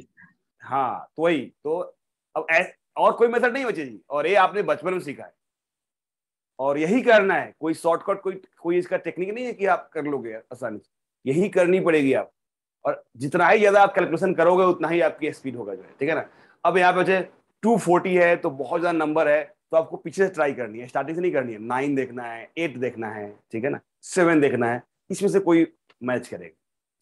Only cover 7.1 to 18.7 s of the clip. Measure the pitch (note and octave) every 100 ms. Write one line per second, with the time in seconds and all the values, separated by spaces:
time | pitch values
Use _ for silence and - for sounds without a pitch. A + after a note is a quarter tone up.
7.1 | A3 G3 E3 A#2 - D#3+ D#3+ E3+ E3 -
8.1 | G3 F#3+ F#3 - _ E3+ F3 F3 F#3 E3+
9.1 | D#3+ F#3 A3 B3 G#3+ G3 E3+ - D#3+ D3
10.1 | C#3 A2+ A2 - B2 A#2+ G#2+ - _ _
11.1 | _ B2 C#3+ G3+ F#3 F3 F#3 E3+ D#3 C3+
12.1 | A#2+ G2 _ _ _ _ _ - - _
13.1 | B2 C#3+ F3+ F3 A3 G#3 G3+ G3 G3 F3
14.1 | D3+ F#3+ D3 E3 F3+ F#3 F3 D#3 E3+ D#3+
15.1 | D3+ D3+ C#3+ C3+ A#2+ G2+ F#2+ F#2 - C#3+
16.1 | D3+ A2 _ _ _ F3 F3+ F3+ F3+ F3
17.1 | F#3+ F3+ _ _ _ G#3+ A3+ E3+ F3 F#3
18.1 | F3+ F3 F3 E3+ C#3 B2+